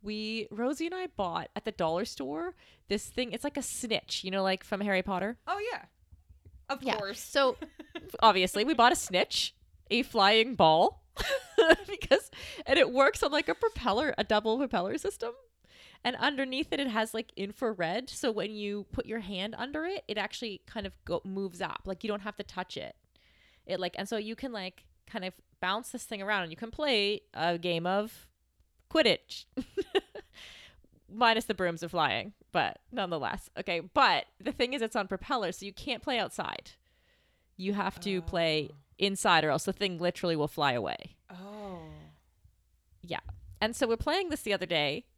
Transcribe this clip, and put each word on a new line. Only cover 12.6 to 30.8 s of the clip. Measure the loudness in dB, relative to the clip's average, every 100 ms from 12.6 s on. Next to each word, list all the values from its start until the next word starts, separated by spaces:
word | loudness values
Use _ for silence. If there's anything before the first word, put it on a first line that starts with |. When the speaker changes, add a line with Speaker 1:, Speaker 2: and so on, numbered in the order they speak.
| 2
Speaker 1:
and | 4
it | 4
works | 6 4 4
on, | 0
like, | 2 0
a |
propeller, | 0 0 0 0 2 0 0
a |
double | 2 2 2 0
propeller | 0 0 -2 -4
system. | -4 -6 -10 -10 -20 _ _ -20 -20 -6
And | -4 0
underneath | 0 0 -2 -2 -2
it, | -2
it | 0
has, | 0 0
like, | -2 -8 -8
infrared. | -8 -2 -4 0 -2 -2 -6
So | -4 -2
when | -2 -4
you | -6 -6 -6 -6
put | -8 -6
your | -8
hand | -6 -6 -6 -6
under | -6 -4 -4
it, | -6 -6
it | -4
actually | -4 -6 -10 -10 -10
kind | -10 -10
of | -12 -6
go, | -6
moves | -4 -6 -6 -6
up. | -6 -6 -8
Like, | -6
you | -4
don't | -4
have | -6 -10
to |
touch | -10 -8 -8 -8
it. | -12 -14 _ _ _ _ _ _
It, | -8 -4
like, | -4 -4
and | -4
so | -4
you | -4 -6
can, | -6
like, | -6 -8 -12 _ _ -12
kind | -8
of | -8 -10 _ _
bounce | 0 0 -4
this | -12
thing | -10 -8
around | -2 -2
and | -2
you | -8
can | -10
play | -4 2 2 2 -2 _
a | -2 0 0
game | 0 0 2
of | 0 -2 -8 -20 _ _ _ _ _ _
Quidditch. | 2 4 2 _ -16 -10 -10
<laughs> | -8 -6 -2 -2 -2 -18 -16 -20 -20 -20 -20 -20